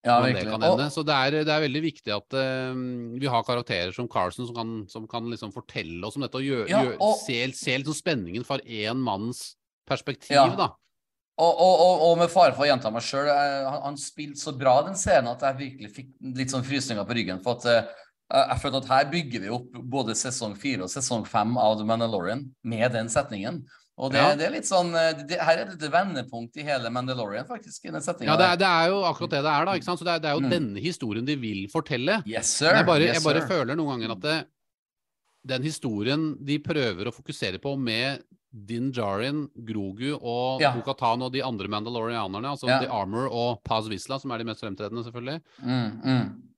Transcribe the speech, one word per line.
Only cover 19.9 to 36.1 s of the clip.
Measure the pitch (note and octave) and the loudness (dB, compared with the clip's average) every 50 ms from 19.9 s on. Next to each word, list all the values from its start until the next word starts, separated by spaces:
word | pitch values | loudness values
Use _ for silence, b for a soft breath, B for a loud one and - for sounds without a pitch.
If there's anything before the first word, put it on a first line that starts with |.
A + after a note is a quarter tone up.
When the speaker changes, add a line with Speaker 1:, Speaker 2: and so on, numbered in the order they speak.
| B2 C#3 B2 A2 A2 | -2 -2 -2 0 -2
Speaker 1:
sesong | - - C3 B2 - A#2+ G#2+ G2+ | -2 -4 -4 -4 -4 -6 -6 -8
fire | G2+ - C#3 B2+ G2 | -6 -4 -4 -4 -4
og | F#2 F#2 | -4 -6
sesong | - - - - B2 A2+ G#2 | -6 -6 -4 -2 -2 -4 -4
fem | - - A2 G#2 A2+ B2 B2+ | -2 0 0 2 2 2 4
av | A2+ G#2+ A2 G#2+ | 4 4 4 2
The | G#2+ | 0
Mandalorian | G#2+ A2+ A2+ A#2 A2+ G#2+ G2 E2+ F#2 A2 C#3 C#3+ B2+ - _ | 0 0 0 0 -2 -2 -2 -2 -2 -4 -6 -8 -12 -16 _
med | _ A#2 A#2 A2 A2+ B2 | _ -6 -2 0 0 0
den | A#2+ A2+ A2+ A#2 | 0 0 -4 0
setningen. | - D3 C#3 - A2+ G2 G2 A#2+ F3 D#3 B2+ b b b b b _ - | -2 -2 -2 -2 -6 -6 -6 -6 -8 -8 -12 b b b b b _ -6
Og | B2+ C3+ | -6 0
det, | C3 B2+ | 4 4
Speaker 2:
Ja. | C#3 D3+ D3 | 6 6 4
Speaker 1:
det | C#3+ D#3+ | 2 0
er | G3 C#4+ | -2 -2
litt | D#4 D#4 | -4 -4
sånn, | - G3 F#3 F3+ F3 E3+ | 2 2 2 2 4 2
eh, | E3 E3 E3 D#3+ D3 C#3+ C#3+ | 2 2 2 0 -2 -6 -6
det, | F3 E3+ | -4 0
her | D#3+ D#3 E3 E3 | 4 4 4 2
er | A3+ G3 | 2 -6
det | F#3 D#3+ | -8 -8
et | D#3 D3 | -6 0
vendepunkt | C#3+ E3+ G3 G3 E3 C3 B2 C3 - A#2 A#2 A#2 _ | 2 2 2 2 -2 -6 -6 -6 -8 -10 -10 -10 _
i | D3+ D3 | -10 -4
hele | D3+ C#3+ C3 A#2 A2+ | -2 -2 -2 -2 -2
Mandalorian, | A#2+ B2 B2 B2+ C3 B2 A2+ G2+ G2+ A2+ - | -4 -2 -2 -4 -4 -4 -4 -6 -6 -8 -8
faktisk, | - B3 A3 - - - - - | -8 -12 -12 -12 -16 -18 -14 -12
i | F3 | -10
den | D#3+ D#3 | -8 -6
setningen | D3 - E3+ - - D3 | -4 -6 -6 -2 0 2
Speaker 2:
Ja, | D#3 | 4
det | E3 F#3 | 6 6
Speaker 1:
der. | F#3 | 4
Speaker 2:
er, | F3 | 4
det | F3 G3 F#3+ | 4 2 4
er | F3 E3 E3 F3 | 4 4 4 4
jo | F#3+ G3+ F#3+ | 2 2 0
akkurat | E3+ D3 - E3+ - | -2 -2 -4 -4 -4
det | D#3+ C#3 C#3+ | -2 0 0
det | D#3 | 2
er | D3 C#3+ D#3+ | 2 2 0
da, | F#3 G3 | 0 -2
ikke | E3+ C#3 | -4 -2
sant? | - F3+ D3+ | -4 -6 -4
Så | E3 F3 | -2 -2
det | E3+ | -2
er, | D#3+ | -2
det | D#3 D3+ | 0 0
er | C#3+ - | 0 0
jo | C#3 | 2
Speaker 1:
Mm. | C3 | 2
Speaker 2:
denne | F3 E3+ D3+ A2 G2 G2+ | 0 0 0 -4 -6 -4
historien | G#2 E3+ F3 - C#3 A2 G#2 A2+ B2 | -6 -6 -6 -4 -6 -4 -4 -4 -2
de | C#3 D3+ | -2 -4
vil | C#3 A#2+ A2 G#2 G2 G2 G2 | -4 -4 -6 -6 -6 -8 -4
fortelle. | - D#3+ D#3 - D3 A#2+ B2+ D#3 G#3 A3+ D#3 | -4 -6 -4 -2 -4 -2 0 0 0 -2 -2
Speaker 1:
Yes, | G#2 - A2 - - | -4 -6 -4 -2 -2
sir. | - - C#3+ D#3+ | 0 2 4 6
Speaker 2:
Men | F#3+ | 6
jeg | A3 - | 6 6
bare, | F3+ E3 D3 D#3+ | 6 6 6 6
Speaker 1:
Yes, | - - E3 | 4 4 2
Speaker 2:
jeg | D#3 D#3 C#3+ | 2 2 2
bare | D#3+ | 2
Speaker 1:
sir. | D#3 - | 0 0
Speaker 2:
føler | F#3 E3 C3 A#2 C#3 | 0 0 0 0 -2
noen | E3 D#3 C#3+ C3 A#2+ | -2 -2 -2 -2 -4
ganger | A2+ A2 | -4 -6
at | A2+ F#2+ | -6 -4
det, | F#2 D3+ D#3+ D#3+ - _ _ _ _ _ _ _ _ _ _ _ _ _ _ _ _ _ _ _ _ | -2 -2 -2 -2 -4 _ _ _ _ _ _ _ _ _ _ _ _ _ _ _ _ _ _ _ _
den | B2+ C3 B2+ | -6 -4 -4
historien | C3 D#3 D3+ - - B2+ A2 G2+ G#2 A#2+ | -2 -4 -6 -4 -6 -4 -4 -2 0 0